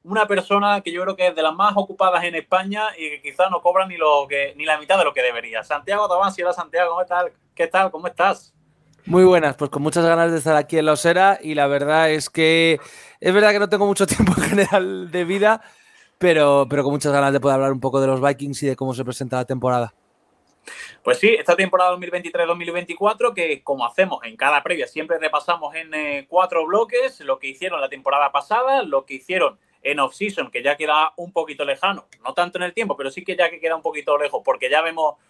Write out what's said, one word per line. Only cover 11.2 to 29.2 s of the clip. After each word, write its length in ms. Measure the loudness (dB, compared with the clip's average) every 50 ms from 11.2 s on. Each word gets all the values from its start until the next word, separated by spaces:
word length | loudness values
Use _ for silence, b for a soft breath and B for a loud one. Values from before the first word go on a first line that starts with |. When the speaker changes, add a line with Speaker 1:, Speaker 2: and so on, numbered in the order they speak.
| 6 4 4 2
Speaker 2:
y 140 | -2 -4 -2
la 140 | 0 2 2
verdad 420 | 2 0 0 2 2 4 4 2
es 220 | 2 0 -2 -4
que 480 | -2 2 2 4 4 4 4 4 2 0 B B B B B B B B
es 120 | 0 2 4
verdad 180 | 6 6 6
que 80 | 4 4
no 100 | 2 0
tengo 160 | 2 2 2
mucho 220 | 2 2 2 0 0
<laughs> 0 |
tiempo 260 | 2 2 2 2 2 2
en 60 | 0
general 680 | 0 2 2 2 2 2 0 0 0 -4 -8 -8 -6
de 120 | -4 -4 -2
vida, 380 | -2 0 2 4 2 2 2 b b b b b b b b b b b 0
pero, 480 | 2 4 4 6 6 6 6 4 2 2
pero 140 | 0 0
con 120 | 0 0 0
muchas 200 | 0 0 0 2
ganas 180 | 2 2 2
de 80 | 2 2
poder 160 | 2 2 2
hablar 160 | 2 2 0
un 80 | 0 -2
poco 220 | -2 0 0 2
de 60 | 2 2
los 120 | 2 2
Vikings 420 | 2 0 0 -2 -4 -8 -6 -4 -4
y 40 | -4
de 60 | -2
cómo 200 | -2 -4 -6 -4
se 100 | -6 -6
presenta 320 | -8 -8 -8 -8 -6 -4 -4
la 80 | -4
temporada. 480 | -4 -6 -4 -2 0 0 0 -2 -4 -8 _ _ _ _ _ _ _ _ _ _ _ _ _ _ B B B B B B B B
Speaker 1:
Pues 160 | 0 2 4
sí, 100 | 4 4
esta 260 | 2 2 2 2 2
temporada 360 | 2 2 2 2 2 2 2
dos 80 | 0 -2
mil 100 | -6 -8
veintitrés 380 | -8 -8 -8 -6 -4 -2 -2 -2
dos 100 | -2 -4
mil 140 | -6 -6
veinticuatro, 640 | -6 -6 -8 -8 -6 -2 -2 -2 0 0 -2 -2 -2
que 260 | -2 -4 -4 -4 -4 -6
como 220 | -6 -4 -4 -4
hacemos 380 | -2 0 0 0 0 -2 -8 -10
en 120 | -12 -8
cada 280 | -2 0 2 2 2 0
previa, 240 | -2 -4 -4 -6 -6
siempre 320 | -8 -8 -6 -4 -4 -2
repasamos 560 | -2 -2 -2 -2 -2 -2 -4 -4 -4 -8 -10
en, 180 | -12 -12 -10 -8
eh, 320 | -8 -6 -6 -6 -8 -8 _
cuatro 380 | 0 0 0 2 0 -2 -2
bloques 540 | 0 0 0 0 0 -2 -2 -2 -2 -6 -8
lo 160 | -6 -6 -6 -6
que 100 | -6 -10
hicieron 320 | -12 -10 -8 -8 -6 -6
la 100 | -6 -6
temporada 420 | -8 -10 -8 -4 -2 0 0 0
pasada, 500 | -2 -4 -4 -2 -2 -2 0 0 0 0
lo 240 | -2 -2 -2 -4 -4
que 80 | -6 -10
hicieron 440 | -14